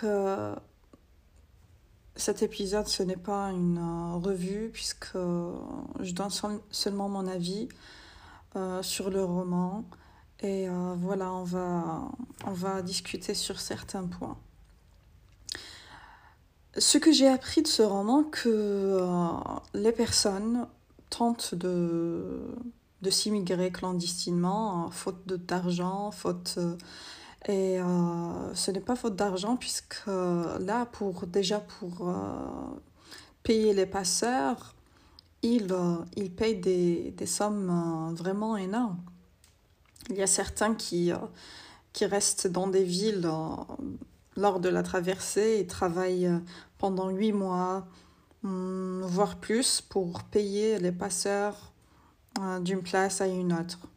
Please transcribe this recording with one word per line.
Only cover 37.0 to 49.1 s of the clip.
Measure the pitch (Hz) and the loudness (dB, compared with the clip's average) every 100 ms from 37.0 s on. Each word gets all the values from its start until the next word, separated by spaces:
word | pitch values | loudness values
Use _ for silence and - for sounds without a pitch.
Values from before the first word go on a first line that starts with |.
| - | 0
des | - 208 | -6 -4
sommes, | - 208 208 185 | 0 0 0 2
euh, | 175 170 165 160 | 2 2 -2 -4
vraiment | 165 175 202 214 214 | -2 -2 -2 0 -2
énormes. | 185 220 240 175 175 - - _ - _ _ _ _ - - | -2 0 0 -2 -10 -18 -20 _ -20 _ _ _ _ -20 -8
Il | 190 | -2
y | |
a | 196 | 2
certains | - 196 - 214 | 2 0 0 0
qui, | 220 - 175 175 | 0 -2 2 2
euh, | - - - - - - - _ | 0 -4 -12 -18 -18 -20 -20 _
qui | - 202 | -2 0
restent | 202 - - 190 | 2 2 0 0
dans | 180 190 | 0 2
des | 190 | 4
villes, | 180 175 220 202 170 | 4 2 2 2 0
euh, | 160 160 - - - - - - - _ - | 0 -2 -6 -8 -8 -8 -10 -14 -20 _ 2
lors | 202 185 | 2 4
de | 180 | 2
la | 180 | 2
traversée | 180 185 180 190 - 202 220 220 | 2 0 0 -2 0 2 4 2
et | 180 | 0
travaillent, | - 185 170 185 185 180 | 0 0 2 0 2 4
euh, | 170 175 - - - | 2 0 -14 -20 -4
pendant | 196 185 190 | 0 0 0
huit | 190 220 | 2 2
mois, | 202 190 180 180 190 185 - - _ _ _ | 2 0 0 0 -2 -6 -16 -20 _ _ _
hum, | 196 185 185 190 185 185 | -4 -2 -2 -4 -4 -4
voire | 185 | -2